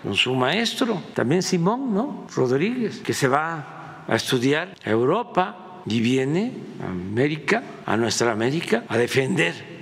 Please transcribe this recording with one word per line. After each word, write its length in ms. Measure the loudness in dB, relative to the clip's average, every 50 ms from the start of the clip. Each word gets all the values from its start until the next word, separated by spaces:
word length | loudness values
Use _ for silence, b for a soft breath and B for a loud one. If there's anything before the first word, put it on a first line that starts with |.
| -4
con 120 | -2 0
su 200 | 0 0 2 2
maestro, 640 | 2 2 2 2 2 0 0 0 0 0 0 0 -4 -4 -6 -2
también 280 | 0 2 4 4 2
Simón, 520 | 2 2 2 2 2 2 2 0 -2 0 0
¿no? 340 | 0 0 -2 -6 -10 -12 -8 0
Rodríguez, 640 | 0 2 2 2 2 2 0 0 -2 -4 -4 -4 -6
que 140 | -4 -4 -2
se 140 | 2 2
va 760 | 4 4 2 2 0 -4 -6 -8 -10 -14 -16 -16 -16 -16 -14 -2
a 80 | 0 0
estudiar 600 | 0 2 2 0 2 4 4 2 2 0 -4 -10 -10 -2
a 40 | 0
Europa 920 | 2 4 4 4 2 2 0 0 0 0 0 0 -2 -12 -16 -16 -16 -12 -6
y 140 | -2 0 2
viene 540 | 2 4 4 2 2 2 2 0 0 -2 -4 -8 -12 -12 -12 -10 -8
a 60 | -6
América, 760 | -6 -6 -6 -2 0 2 2 2 0 -2 0 0 0 0 0 -6 -14 -12 -4
a 120 | -2 0
nuestra 340 | 2 2 0 2 2 2 2
América, 520 | 2 2 0 0 0 -2 0 0 0 0 0
a 100 | 0 0
defender 800 | 0 2 2 2 0 0 2 2 2 2 0 0 -6 -12 -14 -16 -16